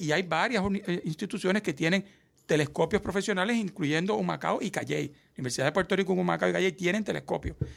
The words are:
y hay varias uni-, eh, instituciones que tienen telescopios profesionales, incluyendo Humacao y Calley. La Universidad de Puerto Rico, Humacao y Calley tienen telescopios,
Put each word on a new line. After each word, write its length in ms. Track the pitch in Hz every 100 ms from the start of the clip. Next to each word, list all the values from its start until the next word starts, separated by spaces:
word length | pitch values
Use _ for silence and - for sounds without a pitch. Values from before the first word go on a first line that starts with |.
y 80 | 156
hay 120 | 156
varias 400 | 180 160 220 226
uni-, 180 | 196 196 -
eh, 160 | 175 180
instituciones 560 | 160 202 208 180 202
que 120 | 196
tienen 300 | 147 165 190 190 - _ _ -
telescopios 540 | 151 139 - 165 196
profesionales, 560 | 202 196 196 185 202 233
incluyendo 580 | 196 - 147 156 185 214
Humacao 440 | 180 151 160 220
y 80 | 151
Calley. 360 | - 127 151 -
La 260 | - _ -
Universidad 280 | 127 123 135
de 60 |
Puerto 240 | 185 180 190
Rico, 180 | 185
Humacao 360 | 180 175 170 180
y 40 |
Calley 180 | 175 190
tienen 320 | - 175 202
telescopios, 540 | 202 151 - 175 - - -